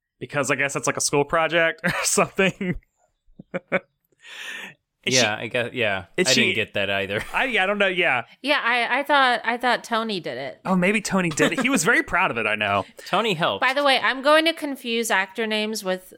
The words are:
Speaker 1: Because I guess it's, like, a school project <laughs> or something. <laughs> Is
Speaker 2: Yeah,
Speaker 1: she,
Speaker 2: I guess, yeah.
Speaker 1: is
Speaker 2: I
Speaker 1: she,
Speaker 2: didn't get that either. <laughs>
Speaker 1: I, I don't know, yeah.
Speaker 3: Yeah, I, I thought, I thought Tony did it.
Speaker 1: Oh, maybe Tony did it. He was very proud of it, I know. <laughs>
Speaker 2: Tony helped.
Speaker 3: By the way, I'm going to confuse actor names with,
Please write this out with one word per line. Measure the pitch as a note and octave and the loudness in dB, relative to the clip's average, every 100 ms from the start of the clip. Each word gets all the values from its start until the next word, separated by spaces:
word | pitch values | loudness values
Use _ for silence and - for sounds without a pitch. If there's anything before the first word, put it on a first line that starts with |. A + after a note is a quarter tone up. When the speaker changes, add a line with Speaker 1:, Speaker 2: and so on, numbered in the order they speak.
| _ _ | _ _
Speaker 1:
Because | B2 C#3+ C3+ | -6 -2 0
I | C3+ | 0
guess | C#3 D3+ | 0 0
it's, | C#3+ | -2
like, | - | -2
a | |
school | - D3 C#3+ | 0 0 2
project | E3 D#3+ E3+ E3 D#3+ | 0 2 2 2 0
<laughs> | |
or | F3+ - | -4 -2
something. | - - D#3+ - F#3+ - F3+ - - _ _ _ _ - - | 0 0 0 2 0 0 -4 -6 -10 _ _ _ _ -20 -12
<laughs> | F3+ - F3 - _ _ _ - - - - - - _ _ - | -10 -6 -6 -6 _ _ _ -20 -16 -14 -12 -14 -18 _ _ 0
Is | B2+ | 2
Speaker 2:
Yeah, | A2 A2 | 2 0
Speaker 1:
she, | |
Speaker 2:
I | A#2 | -4
guess, | B2 A#2 | -4 -4
yeah. | B2+ A2 F#2+ F2+ - | -2 0 -2 -4 -2
Speaker 1:
is | F3+ | 2
Speaker 2:
I | |
Speaker 1:
she, | C3 | 2
Speaker 2:
didn't | F#3 B2+ | 2 0
get | G#2 | -2
that | G#2 G2 | -2 -2
either. | G2 G2 G#2 - | -2 -2 -4 -4
<laughs> | |
Speaker 1:
I, | F3+ C4 G#3+ | -2 0 0
I | F#3+ | 0
don't | G#3 | 0
know, | G3 | 0
yeah. | F3+ E3 B2+ - - | 2 2 0 -2 -8
Speaker 3:
Yeah, | B3+ C#4+ | -2 0
I, | A#3 B3 A#3 B3 | 0 0 0 -2
I | |
thought, | C#4 C#4+ B3+ A#3+ A3+ | 2 4 4 2 -2
I | A#3+ | -2
thought | B3+ G#3+ - | 0 -2 -2
Tony | A3+ A3+ F#3+ | -4 -2 -6
did | D#3+ B2 | -6 -8
it. | C3+ - D#3+ | -10 -8 0
Speaker 1:
Oh, | F#3 | 2
maybe | F3+ A3 | 2 0
Tony | - F#3+ F3 | 0 0 0
did | - C#4 | 2 0
it. | - | 2
He | B3+ | 0
was | B3+ F#3 | 2 2
very | C#4+ | 2
proud | - F3 A3 | 2 -2 0
of | A#2 | 0
it, | - | 0
I | G#2+ | 0
know. | G#2 G2+ - - | 2 0 -2 -12
<laughs> | - | -4
Speaker 2:
Tony | F3+ A3+ | -2 0
helped. | D#3+ D#3+ G2 | 0 0 2
Speaker 3:
By | B3+ | 0
the | C4+ C#4+ | 2 2
way, | B3+ | 2
I'm | G#3+ C4 | 2 0
going | C4+ D#4 | 4 4
to | D#4+ | 4
confuse | D#4+ D4+ C4+ A#3+ A#3 A3+ | -2 -6 -6 -4 -2 0
actor | G3 G3 - A3 | 0 0 -4 -2
names | G#3+ G#3+ A3 F#3+ | -2 -2 -4 -4
with, | F#3 - | -4 -6